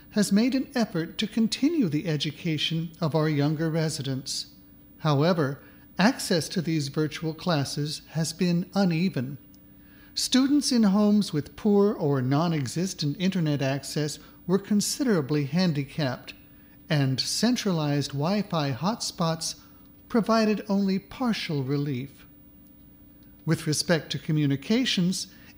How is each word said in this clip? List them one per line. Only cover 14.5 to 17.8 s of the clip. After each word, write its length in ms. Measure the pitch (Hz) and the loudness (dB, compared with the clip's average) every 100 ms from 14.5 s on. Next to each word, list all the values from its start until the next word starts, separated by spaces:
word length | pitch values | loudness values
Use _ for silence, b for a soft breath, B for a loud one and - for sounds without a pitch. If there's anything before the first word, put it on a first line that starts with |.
| 196 | -2
considerably 840 | - 208 - - 262 175 131 151 135 | 2 0 0 0 2 2 2 0 0
handicapped, 880 | 170 185 143 139 - 131 - - - B B B B - | 2 2 0 -4 -4 -4 -4 -12 -18 B B B B -2
and 300 | 151 135 127 | 2 2 0
centralized 920 | - - 233 247 202 165 | -2 0 2 2 0 0